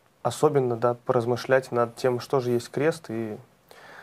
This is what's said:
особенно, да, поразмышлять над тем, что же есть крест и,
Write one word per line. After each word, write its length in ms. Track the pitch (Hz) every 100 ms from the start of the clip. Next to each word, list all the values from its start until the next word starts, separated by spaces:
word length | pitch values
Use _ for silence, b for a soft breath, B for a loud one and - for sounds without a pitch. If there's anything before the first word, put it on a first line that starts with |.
| _ _
особенно, 540 | - - 151 139 127 113
да, 180 | 120
поразмышлять 800 | 120 - 123 117 117 - 131 131
над 240 | 120 117 -
тем, 240 | 127 123
что 180 | - 139
же 140 | 123
есть 180 | 120 -
крест 360 | - 151 160 -
и, 280 | 113 113 104 - _ _ B B B